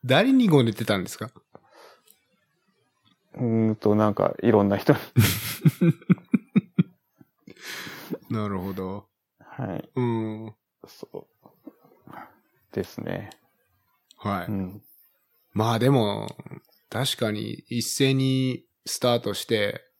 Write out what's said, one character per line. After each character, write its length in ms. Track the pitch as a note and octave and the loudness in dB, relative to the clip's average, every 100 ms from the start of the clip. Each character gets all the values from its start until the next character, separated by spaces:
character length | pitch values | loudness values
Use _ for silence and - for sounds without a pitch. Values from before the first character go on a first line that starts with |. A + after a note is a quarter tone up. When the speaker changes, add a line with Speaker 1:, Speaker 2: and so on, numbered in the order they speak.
| B2 | 4
Speaker 1:
誰 260 | C3+ A#3+ | 4 6
に 140 | C4+ A3+ | 6 6
ご 140 | D3 | 6
ね 100 | A#2 | 6
て 120 | G2+ A2+ | 0 -2
た 120 | G2+ | -2
ん 60 | |
で 60 | F2+ | -2
す 80 | - | -8
か？ 140 | A2 - _ - _ _ - _ _ _ _ _ _ _ _ _ _ _ _ _ _ - | -12 -14 _ -20 _ _ -20 _ _ _ _ _ _ _ _ _ _ _ _ _ _ -6
Speaker 2:
う 20 | |
ー 320 | B2 A2+ A2 | -2 2 2
ん 40 | G#2+ | 2
と、 200 | G#2 G#2+ | 2 4
な 140 | G#2+ | 2
ん 40 | |
か、 220 | G2+ G2 - | 2 0 2
い 80 | A#2+ | 4
ろ 100 | G#2+ | 4
ん 60 | G2+ | 4
な 80 | G2+ | 2
人 160 | - | 2
に。 60 | C#3+ - - G2+ F#2 - - D#3+ - F3 - - F#3+ - - - G3+ - - - _ _ _ - _ - - - - - - - - - | 2 2 2 2 0 -6 0 0 4 0 0 0 -2 2 -4 0 -4 -2 -2 -2 _ _ _ -20 _ -20 -20 -16 -14 -14 -16 -12 -14 -6
<laughs> 0 | |
Speaker 1:
な 180 | A2 G#2 | -4 -4
る 120 | G2 | -4
ほ 140 | F#2 | -6
ど。 340 | F#2+ F#2+ G2+ - _ _ _ | -6 -8 -8 -14 _ _ _
Speaker 2:
は 360 | - - C3 - | -18 -10 -8 -8
い。 140 | - - | -8 -4
Speaker 1:
う 60 | |
ん。 520 | B2 A2+ A2 G#2+ A2 - _ _ - | -2 -2 -6 -10 -14 -18 _ _ -20
Speaker 2:
そ 200 | - - | -20 -16
う。 120 | - - _ _ _ - _ _ _ - - - _ _ _ _ | -16 -18 _ _ _ -20 _ _ _ -20 -20 -20 _ _ _ _
で 120 | - | -8
す 160 | F#2 - | -8 -8
ね。 320 | - - G#2+ - _ _ _ _ _ _ _ _ | -8 -8 -10 -20 _ _ _ _ _ _ _ _
Speaker 1:
は 260 | G2+ G2 | -6 -6
い。 20 | F2 | -4
Speaker 2:
う 40 | |
ん。 300 | G2+ F#2 G#2 _ _ _ _ _ _ _ | -6 -6 -10 _ _ _ _ _ _ _
Speaker 1:
ま 200 | G2 A2 | -2 0
あ 60 | A2+ | 2
で 100 | B2 | 2
も、 400 | C#3 G#2+ G#2 - - - - _ _ _ | 4 2 -2 -8 -14 -18 -18 _ _ _
確 280 | - C3+ - | -6 -4 -4
か 140 | A2 | -4
に 340 | G#2 A2 A2 _ | -4 -8 -10 _
一 140 | A#2+ | -6
斉 320 | - - C3+ | -6 0 2
に 500 | C3+ C3 C3 C3 A#2+ _ _ - | 2 0 0 -2 -4 _ _ -12
ス 140 | - | -2
タ 160 | B2 A#2+ | 0 0
ー 40 | |
ト 140 | G#2+ | -2
し 120 | G2 - | -6 -2
て 360 | A2 G2+ - _ | -2 -2 -6 _